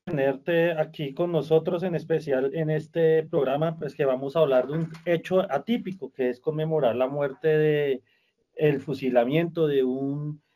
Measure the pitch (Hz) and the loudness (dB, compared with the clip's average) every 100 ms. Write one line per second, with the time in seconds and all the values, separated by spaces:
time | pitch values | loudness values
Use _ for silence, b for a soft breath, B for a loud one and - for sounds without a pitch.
0 | - 156 135 135 - 170 170 156 156 - | -6 0 0 0 0 2 2 0 -4 -4
1 | 147 - 175 170 139 160 165 180 185 160 | -10 -4 -2 0 2 2 2 -2 -2 -4
2 | 151 160 151 131 135 165 151 156 156 170 | -2 -4 0 0 0 -2 -2 -2 -4 0
3 | 160 160 156 165 131 143 160 165 147 - | 4 2 2 0 0 0 -2 -4 -10 -2
4 | 139 127 139 165 151 131 127 156 160 - | 0 0 -2 2 4 4 2 -4 -6 -6
5 | - 165 - 185 - 139 - 233 190 190 | -2 -2 0 0 0 -4 -2 -4 -4 -10
6 | - - 127 120 - 151 156 156 127 113 | -12 -2 -2 -2 -4 -2 0 2 2 2
7 | - 143 143 135 160 156 151 151 143 131 | -2 0 -4 -2 2 4 4 2 0 -2
8 | - _ _ _ _ - 151 139 143 135 | -6 _ _ _ _ 2 2 2 -4 -4
9 | 131 123 120 151 170 165 156 139 127 131 | 2 2 4 2 0 0 2 2 2 0
10 | 139 143 147 151 _ | -4 -4 -6 -10 _